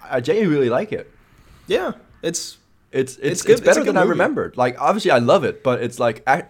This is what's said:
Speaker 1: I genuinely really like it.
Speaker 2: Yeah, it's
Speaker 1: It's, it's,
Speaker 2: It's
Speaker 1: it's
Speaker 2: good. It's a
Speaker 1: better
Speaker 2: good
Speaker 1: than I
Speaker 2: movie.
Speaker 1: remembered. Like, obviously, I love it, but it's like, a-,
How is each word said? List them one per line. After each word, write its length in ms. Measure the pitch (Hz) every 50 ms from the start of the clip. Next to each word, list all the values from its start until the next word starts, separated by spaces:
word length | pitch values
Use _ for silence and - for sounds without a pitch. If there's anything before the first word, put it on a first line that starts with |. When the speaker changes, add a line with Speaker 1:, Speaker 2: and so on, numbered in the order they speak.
| -
Speaker 1:
I 160 | 113 135 127
genuinely 340 | 120 143 170 220 214 170 151
really 140 | 143 131 113
like 220 | 117 147 214 -
it. 180 | - 82 - - _ _ _ _ _ - - - - - -
Speaker 2:
Yeah, 260 | - 196 339 370 277 - - - _ - _
it's 360 | - 170 170 - - - - - _ _ _ _ _ _
Speaker 1:
It's, 220 | - 131 135 131 -
it's, 0 |
Speaker 2:
It's 80 | - - 151
Speaker 1:
it's 100 | - - -
Speaker 2:
good. 80 | 202 226
It's 80 | -
a 40 | -
Speaker 1:
better 140 | - - 311
Speaker 2:
good 60 | 262 -
Speaker 1:
than 80 | 185
I 40 | 185
Speaker 2:
movie. 80 | 180 180
Speaker 1:
remembered. 460 | 170 170 190 294 277 143 92 80 -
Like, 220 | 123 123 127 120 -
obviously, 320 | 139 160 190 214 - 175
I 80 | 139 123
love 240 | 120 131 170 196 127
it, 200 | 95 - - -
but 180 | 131 123 98
it's 180 | 120 117 - -
like, 240 | 120 117 113 - -
a-, 160 | 127 143 175 -